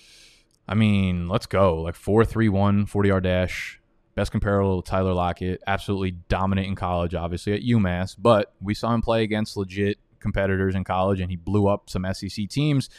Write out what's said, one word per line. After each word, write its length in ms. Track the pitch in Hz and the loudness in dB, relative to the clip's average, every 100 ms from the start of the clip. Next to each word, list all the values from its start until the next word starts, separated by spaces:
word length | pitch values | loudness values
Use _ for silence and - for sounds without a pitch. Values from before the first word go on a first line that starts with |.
| - - - _ _ _ - | -20 -20 -20 _ _ _ -4
I 60 | |
mean, 540 | 107 110 101 95 90 87 | 2 4 4 2 0 -2
let's 180 | 87 - | -4 0
go. 360 | 95 98 80 | 2 4 2
Like, 140 | 82 - | -4 -6
four 300 | - 107 113 | 2 2 4
three 240 | 113 113 | 2 2
one, 360 | 95 101 101 104 | 2 2 2 0
forty 240 | 101 101 | 0 2
yard 140 | 95 | 2
dash. 560 | 92 90 90 - - - _ _ _ - | 2 0 0 -4 -10 -14 _ _ _ -6
Best 160 | 101 | -2
comparable 500 | 110 101 101 98 92 | 0 2 2 2 0
to 80 | - | -2
Tyler 240 | 95 95 | -2 0
Lockett. 480 | 90 87 87 92 92 - | 0 0 -2 -4 -4 -4
Absolutely 440 | 98 - 98 95 87 - | -4 -2 -4 -4 -6 -4
dominant 400 | 92 95 95 95 | -2 0 0 -2
in 80 | 95 | -4
college, 380 | 92 90 87 | -2 -2 -2
obviously, 400 | 85 85 87 - | -4 -6 -6 -4
at 80 | 104 | -2
UMass. 540 | 120 117 95 90 104 - | 2 2 2 0 -4 0
But 360 | 107 107 104 _ | 4 4 2 _
we 140 | 95 | -6
saw 200 | 104 113 | -4 -2
him 80 | 117 | -2
play 220 | 110 113 | 0 0
against 320 | 110 107 107 - | 0 -2 -4 -6
legit 440 | 95 95 101 104 _ _ | -6 -2 -2 -2 _ _
competitors 560 | 107 101 98 95 95 95 | -4 -2 0 2 0 0
in 80 | |
college, 360 | 92 92 92 98 | -2 0 0 0
and 100 | 90 | -2
he 80 | 90 | -6
blew 300 | 85 101 98 | -2 2 2
up 220 | 101 - | 0 -4
some 160 | 101 92 | -6 -4
S 180 | 95 | -6
E 60 | 98 | -8
C 180 | - 101 | -8 -6
teams. 420 | - 151 139 - | -2 0 0 -2